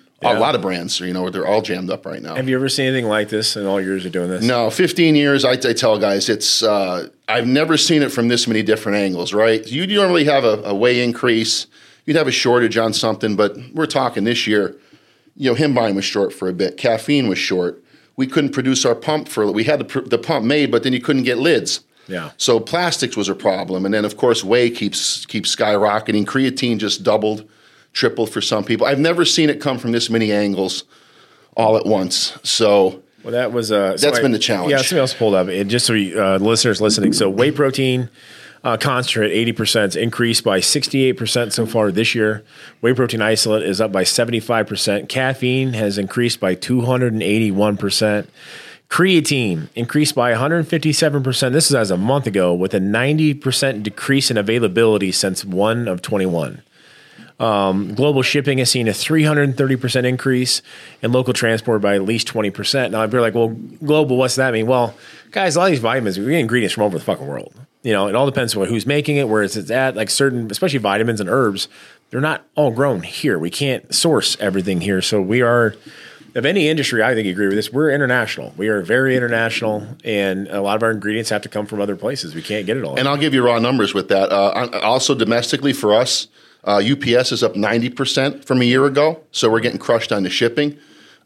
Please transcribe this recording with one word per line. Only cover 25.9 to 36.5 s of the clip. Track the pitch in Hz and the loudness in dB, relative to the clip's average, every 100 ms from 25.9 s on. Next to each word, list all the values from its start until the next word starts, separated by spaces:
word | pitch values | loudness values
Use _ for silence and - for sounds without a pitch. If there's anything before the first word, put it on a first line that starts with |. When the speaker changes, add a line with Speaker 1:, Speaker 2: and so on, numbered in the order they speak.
| 104 - 107 | 0 0 -2
Speaker 2:
Creatine | 101 135 131 131 123 107 | 0 0 0 0 -2 0
just | 104 - | -2 -2
doubled, | 98 107 107 107 - _ _ _ _ | 0 2 0 -4 -10 _ _ _ _
tripled | - 123 117 110 | -2 -2 0 -4
for | 113 | -2
some | - 110 | -2 -2
people. | 98 110 120 | -2 0 0
I've | 139 | 2
never | 160 170 | 0 2
seen | 165 - 151 | 2 2 2
it | 143 | 0
come | 143 123 | -4 -4
from | 120 | -2
this | 117 113 | -2 0
many | 113 110 | 0 2
angles | 104 104 95 95 - - _ _ _ _ _ _ - | 2 0 0 -2 -4 -12 _ _ _ _ _ _ 0
all | 110 110 | 2 2
at | |
once. | 98 104 92 - - - | 2 0 0 -4 -4 -6
So | - - 110 101 92 - - _ | -4 0 4 6 4 0 -16 _
Speaker 1:
Well, | 117 | -6
that | 117 123 | -2 -2
was, | 120 110 | -2 0
uh, | 104 95 | 0 2
Speaker 2:
that's | 90 | 2
Speaker 1:
somebody | - 120 | 0 2
Speaker 2:
been | 127 | 2
the | 110 | 0
challenge. | - 101 113 | 0 0 0
Speaker 1:
Yeah, | 139 | 0
somebody | 131 175 | 2 0
else | 131 | 0
pulled | - 110 | 0 2
up. | 98 92 | 2 2
It, | 92 101 | -2 -2
just | 120 | 0
so | - | 2
you, | 110 95 90 | 0 0 0
uh, | 98 95 | 2 2
listeners | 104 | 2